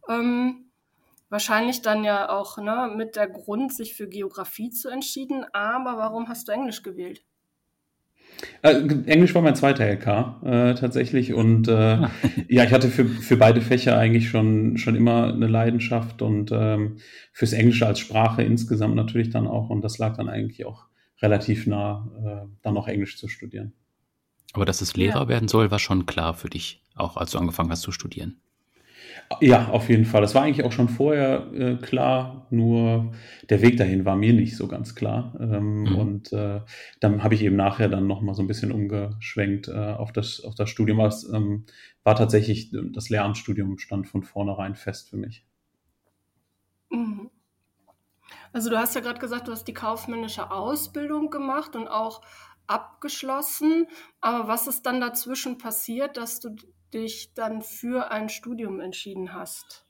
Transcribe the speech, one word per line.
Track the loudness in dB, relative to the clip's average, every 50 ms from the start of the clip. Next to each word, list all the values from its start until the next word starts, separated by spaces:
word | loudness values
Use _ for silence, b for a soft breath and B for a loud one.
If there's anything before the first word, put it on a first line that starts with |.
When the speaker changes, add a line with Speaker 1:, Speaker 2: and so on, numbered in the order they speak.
| _ -4
Speaker 1:
Ähm, | -4 -2 0 0 0 0 0 -2 -4 -6 -16 _ _ _ _ _ _ _ _ _ _ _ _ _
wahrscheinlich | -6 -6 -2 0 0 0 0 -2 -4 -2
dann | -2 0 0 0 0
ja | 0 0 0 -2 -2
auch, | -4 -4 -6 -8 -10 -10
ne, | -6 -4 -4 -4 -4 -4 -4
mit | -8 -8 -8 -2
der | -4 -4 -4
Grund, | -4 -14 -10 -6 -4 -4 -4 -4
sich | -6 -10 -10 -12 -10
für | -12 -14 -12
Geografie | -8 -8 -8 -8 -8 -10 -14 -12 -10 -10 -10 -10
zu | -10 -10 -10 -8
entschieden. | -8 -8 -8 -8 -8 -10 -8 -8 -8 -8 -8 -8 -6
Aber | -4 -4 -2 -4 -4 -4 -6 -6
warum | -4 -6 -4 -4 -6 -8 -8
hast | -10 -12 -8 -6
du |
Englisch | -6 -4 -4 -6 -8 -10
gewählt? | -12 -14 -12 -10 -12 -12 -12 -16 _ _ _ _ _ _ _ _ _ _ _ _ _ _ _ _ _ _ _ B B B B B B B B B
Speaker 2:
Äh, | 4 6 6 6 4 2 0 0 2
Englisch | 4 8 8 8 8 6
war | 6
mein | 4 4 4
zweiter | 4 4 2 4 4 2
L | 2 2 0
K, | 0 0 2 2 0 -2 -6 -8 -2
äh, | 2 2 4 4 4 4
tatsächlich. | 2 0 0 0 0 -2 2 2 0 0 2
Und, | 0 2 4 6 6 6 6 4
äh, |
Speaker 3:
Ah. | 4 6 6 6 6 4 2 0 -2 -2 -2 0
<laughs> | 0 -2 -2 4
Speaker 2:
ja, | 6 6 8
ich | 8
hatte | 6 6 6 4
für, | 4 4 2
für | 2 2 -4 2 2 6
beide | 8 8 8 8 6
Fächer | 4 2 0 2 4 4 4
eigentlich | 6 6 6 4 4 4 2
schon, | 2 2 4 4 4 4 2 2 0
schon | 0 0 0 4
immer | 4 4 6 6 4 2 2
eine | 0 0 2
Leidenschaft | 2 4 4 4 2 2 0 -2 0 -2 -2 -2 -4 -6 -4
und, | -2 0 0 0 0 -2
ähm, | 0 0 2 2 2 0 0 -2 -4 B B B B B B B
fürs | B -2 0 0
Englische | 4 6 6 6 6 6 2
als | 2 2 -2
Sprache | -4 -2 2 2 2 4 4 2
insgesamt | 2 4 4 2 2 0 0 2 2 2 2
natürlich | 2 0 0 0 0 -2 0
dann | 0 -2 -2
auch. | 0 -2 -4 -4 -2
Und | -4 -2
das | -2 -4 -4 -2
lag | -2 -2 -2
dann | -2 -6 -6
eigentlich | -4 -4 -6 -6 -8 -10 -12
auch | -12 -12 -16 _ _ _ _ _ _ _ _
relativ | 2 2 2 2 2 0 -2 0 0
nah, | -2 -2 -2 -2 -4 -4 -6 -8 -12 -10 -8
äh, | -8 -8 -8 -8 -14 -16 -20 _
dann | _ -4 -4
noch | -2 -4
Englisch | -4 -4 -4 -4 -4 -8
zu | -14 -14 -14
studieren. | -12 -12 -14 -14 -12 -12 -12 -12 -14 _ _ _ _ _ _ _ _ _ _ _ _ _ _ -10
Speaker 3:
Aber | -2 -2 0
dass | 0 0 -2
es | -4 -4 0
Lehrer | 2 2 2 2 2
Speaker 1:
Ja. | 2 2
Speaker 3:
werden | 0 0 0 2
soll, | 4 4 4 4
war | 2 0
schon | 0 2 0 0 0
klar | -2 -4 -2 -2 -2 -4
für | -6 -10 -10
dich, | -10 -10 -10 -10 -14 _ _ _ _
auch | -6 -6 -6 -4
als | -6 -8 -4
du | -2 -2
angefangen | -2 -2 -2 -2 -4 -4
hast | -4 -6
zu | -6 -8
studieren? | -10 -10 -12 -12 -12 -10 -10 -10 -12 _ _ _ _ _ _ _ B B B B B B B B B B B B -2 4
Speaker 2:
Ja, | 8 8 8 8 6 2
auf | 0 0 4 4
jeden | 6 6 6
Fall. | 6 6 4
Das | 4 6 4
war | 4
eigentlich | 4 4 2 0 0
auch | -2
schon | 2 2 2 2
vorher, | 2 0 0 2 2 2 2 2 0 -2 -2 -6
äh, | -6 -4 -2 -2 -2
klar, | -4 -4 -4 -2 0 2 2 2 0 -2 -4 -12 -16 -8 _
nur | 0 2 4 4 4 4 2 2 2 0 0 -2 -8 B B B B B B 0
der | 2 6
Weg | 6 6 6
dahin | 6 2 2 2 0 0
war | 0 0
mir | 2 4 6
nicht | 6 6 4 2 -2
so | -6 -8 -6
ganz | -6 -8 -10 -10 -8
klar. | -6 -6 -4 -4 -4 -6 -6 -10 -8
Ähm, | -4 -4 -2 -2 -2 -2 -2 -2 0
Speaker 3:
Mhm. | 0 0
Speaker 2:
und, | 0 0 -2 -2 -6 -8 -6
äh, | -6 -4 -4 -4 -6 -8 -10 B B B B B B B
dann | 2 2 2 4
habe | 4 4 4
ich | 4
eben | 4 2 4
nachher | 4 2 2 2 2 0 2
dann | 2 2 0
noch | 0 0 -2
mal | -2 -4 -2
so | -2
ein | -2
bisschen | -2 -2 -4 -4 -4
umgeschwenkt, | -2 -2 -2 -2 -2 -4 -4 -6 -8 -10 -12 -8 -4 -2 0 0 0 -4 -4 -6
äh, |
auf | -6 -4 -4 -4 -4 -6 -8 -4
das, | -4 -4 -4 -4 -8 -12 -14
auf | -14 -6
das | -4 -4 -4
Studium. | 0 0 2 2 4 4
Aber | 4 2
es, | 0 -2 -8 -6
ähm, | -4 -2 -2 -2 -4 -6 -8 b b b b b b b
war | _ 4 4
tatsächlich, | 4 4 4 4 2 4 2 -2 -4 -4 -8
äh, | -8 -8 -8 -8
das | -10 -10 -6 -4
Lehramtsstudium | -2 0 0 -2 -2 -4 -6 -6 -4 -4 -4 -6 -6 -8
stand | -10 _ -8 -8 -8 -6
von | -8 -8
vornherein | -8 -8 _ -6 -6 -6 -6 -6 -8 -10 -10
fest | -10 -10 -12 -12 -12 -16 _
für | -12
mich. | -12 -12 -12 -14 _ _ _ _ _ _ _ _ _ _ _ _ _ _ _ _ _ _ _ _ _ _ _ _ _ _ _ _ _ _ _
Speaker 1:
Mhm. | -6 -6 -6 -6 -8 -10 -14 -18 _ _ _ _ _ _ _ _ _ _ _ _ _ _ _ _ _ _ B B B B B B
Also | _ -8 -4 -2
du | -2 -2
hast | -2 -4 -6
ja | -6
gerade | -6 -8 -10 -8
gesagt, | -10 -10 -10 -10 -10 -10
du |
hast | -14 -12 -12
die | -14 -14
kaufmännische | -10 -8 -8 -8 -8 -8 -10 -10 -10 -10 -10 -10 -12 -12 -10
Ausbildung | -8 -8 -6 -6 -6 -6 -6 -8 -10 -10 -8 -6 -6 -6 -6 -6
gemacht | -8 -8 -6 -4 -6 -6 -6 -8 -12
und | -12 -12 -8
auch | -6 -6 -6 -6 -10 -14 b b b b b b b b _
abgeschlossen. | -6 -6 -6 -6 -10 _ _ -12 -12 -12 -10 -8 -8 -6 -6 -6 -8 -8 -2 0 0 2 2 0 -2 B B B B B _
Aber | -4 -4 -4 -4 -4 -4
was | -4 -4 -4
ist | -6 -8 -6 _
dann | -4 -4 -2
dazwischen | -4 -4 -6 -8 -8 -8 -10 -8 -8 -10 -10 -10
passiert, | -10 -10 -8 -8 -8 -8 -6 -6 -6 -6 -6
dass | -10 -12 -10 -12 -12
du | -12 -14 -16 -16 -20 _ _ _ _ _ -10
dich | -10 -10 -10 -10 -14 -16 _ _
dann | -8 -8 -6 -6 -8
für | -12 -12 -16 -12 -8 -6 -4 -4 -6 -4
ein | -6 -8 -8 -8
Studium | -10 -12 -12 -12 -10 -10 -8 -10 -8 -10
entschieden | -10 -12 -12 -12 -14 -14 -12 -12 -12 -12 -12
hast? | -14 -14 -14 -14 -16 -18 _ -20 -20 _ _